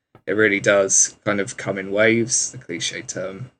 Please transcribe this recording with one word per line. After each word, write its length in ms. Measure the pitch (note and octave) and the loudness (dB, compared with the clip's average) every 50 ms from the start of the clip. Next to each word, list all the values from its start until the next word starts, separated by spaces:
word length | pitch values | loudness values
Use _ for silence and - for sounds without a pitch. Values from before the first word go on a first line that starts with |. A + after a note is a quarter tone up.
| _ _ _ - _ | _ _ _ -14 _
It 80 | - G2 | -4 0
really 260 | G#2+ G#2+ G#2+ G2 G2+ | 2 4 4 2 2
does 560 | - G#2+ G2+ G2+ G2 G2 - - - - - _ _ | 2 4 4 4 4 4 4 2 2 0 -2 _ _
kind 160 | G#2+ G#2 G2+ | -2 -2 -2
of 160 | G2 - - | -2 -4 -8
come 220 | - - G2+ G2 G2 | -8 -8 -6 -6 -6
in 140 | F#2+ G2 | -6 -4
waves, 600 | G2 G#2 A2 A2+ A2+ A#2 A2+ A#2+ - - - - | 0 4 4 4 4 2 2 0 0 -2 -2 -4
the 60 | - - | -6 -12
cliche 460 | - - F2 E2 - - - F#2 - | -12 -12 -8 -6 -6 -6 -6 -8 -10
term, 480 | - - F#2 F#2 F#2+ F#2+ G2 B2+ - _ _ | -10 -10 -8 -8 -8 -10 -12 -14 -16 _ _